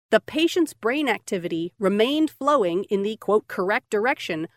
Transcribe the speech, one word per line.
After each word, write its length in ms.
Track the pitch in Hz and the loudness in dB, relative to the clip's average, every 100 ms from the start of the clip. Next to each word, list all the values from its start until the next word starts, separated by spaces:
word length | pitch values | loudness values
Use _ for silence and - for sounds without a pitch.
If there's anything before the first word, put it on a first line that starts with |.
| _ | _
the 80 | 214 | -16
patient's 540 | - 285 320 370 320 | -8 -2 0 2 -2
brain 340 | - 214 277 285 | -2 -4 -2 -2
activity 680 | 196 - 196 170 165 170 - | -4 -4 -6 -4 -4 -6 -2
remained 500 | 196 202 233 302 311 | 0 4 2 2 0
flowing 540 | - 277 294 185 175 196 | 0 2 4 2 0 0
in 160 | 196 | -2
the, 140 | 202 220 | -2 -4
quote, 300 | - 214 - | 0 0 0
"correct 420 | - 185 226 - | -4 0 -2 -2
direction" 580 | 214 226 285 - 165 165 | 0 0 -2 -4 -6 -8